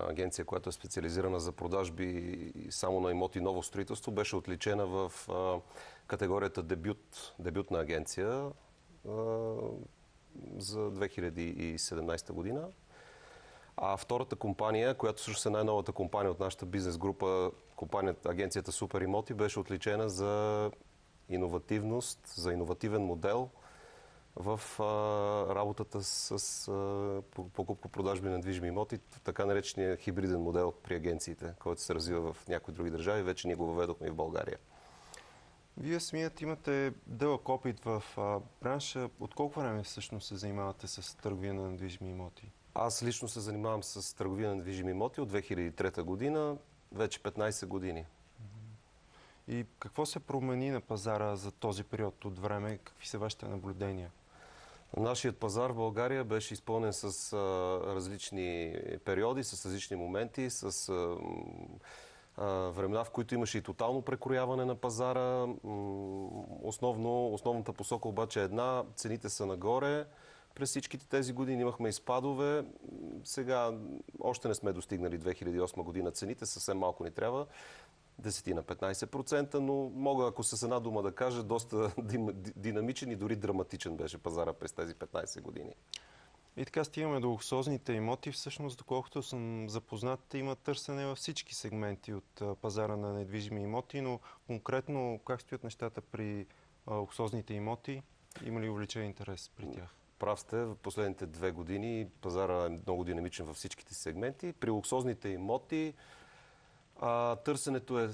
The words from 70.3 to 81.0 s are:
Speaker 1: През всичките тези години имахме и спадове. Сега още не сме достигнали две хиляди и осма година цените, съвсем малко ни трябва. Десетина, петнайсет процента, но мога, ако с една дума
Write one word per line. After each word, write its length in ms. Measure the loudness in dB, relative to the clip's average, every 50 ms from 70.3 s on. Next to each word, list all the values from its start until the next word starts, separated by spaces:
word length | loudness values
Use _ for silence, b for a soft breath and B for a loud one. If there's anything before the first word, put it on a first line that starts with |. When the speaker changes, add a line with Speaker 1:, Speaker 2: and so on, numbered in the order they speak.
| B B B B -8
Speaker 1:
През 140 | -4 -2 -2
всичките 400 | 0 -2 -2 -4 -6 -10 -4 0
тези 240 | 2 2 2 2 0
години 300 | 0 0 2 2 4 4
имахме 260 | 2 2 2 2 0
и 40 | 0
спадове. 720 | 0 0 2 2 2 4 2 2 2 4 4 4 2 0 -2 -6 -14 -14 -12 -12 -10 -8 -8 -8 -8 -8
Сега 480 | -4 -4 -2 0 2 4 4 4 4 2 -2 -4 -6 -8 -8 -10 -10 -8 -2
още 280 | 0 0 0 0 0 0
не 60 | 0
сме 180 | 2 2 0 0
достигнали 460 | 0 -2 -2 -2 0 0 0 0 0
две 160 | 0 0 -2
хиляди 220 | 0 0 0 2
и 40 | 2
осма 220 | 2 2 0 -2 -4
година 280 | -2 -2 0 0 0
цените, 360 | 0 -2 -2 -4 -4 -4 -4
съвсем 320 | -6 -4 -2 -2 0 0 2
малко 260 | 2 2 2 0 -4
ни 60 | -6
трябва. 360 | -2 0 0 2 2 0 -2 -4 B B B B B B B B B -20 -20 -20 -14 -8
Десетина, 440 | -6 -4 -4 -2 -2 0 0 0 0
петнайсет 480 | -2 -4 -2 0 0 0 0 -2 -4
процента, 500 | -4 -4 -2 2 2 2 2 2 2 2
но 140 | 2 4 2 2 0 0 -2
мога, 320 | 0 2 4 4 6 4 4
ако 140 | 4 2 0
с 200 | 0 0 0 2
една 180 | 2 2 2
дума 220 | 2 2 2 2